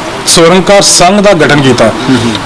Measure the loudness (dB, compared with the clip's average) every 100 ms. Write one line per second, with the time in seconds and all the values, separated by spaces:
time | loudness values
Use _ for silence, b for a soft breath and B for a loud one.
0 | -6 -8 -4 0 2 2 2 2 2 0
1 | 0 2 2 2 0 0 0 2 0 -2
2 | -2 -2 -2 -6